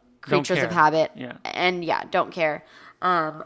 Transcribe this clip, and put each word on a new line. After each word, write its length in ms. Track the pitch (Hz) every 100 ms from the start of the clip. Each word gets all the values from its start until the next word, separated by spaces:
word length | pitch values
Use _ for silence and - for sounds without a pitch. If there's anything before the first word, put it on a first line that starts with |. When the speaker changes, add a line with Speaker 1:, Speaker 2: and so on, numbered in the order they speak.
| _ _ -
Speaker 1:
Don't 120 | 147
Speaker 2:
creatures 200 | 139 175
of 80 | 120
Speaker 1:
care. 20 | 175
Speaker 2:
habit. 280 | 156 156 151 -
Speaker 1:
Yeah. 180 | 127 - -
Speaker 2:
And, 400 | - 180 180 160
yeah, 180 | - -
don't 220 | 185 98
care. 340 | - 156 147 - - - -
Um, 400 | 180 175 156 151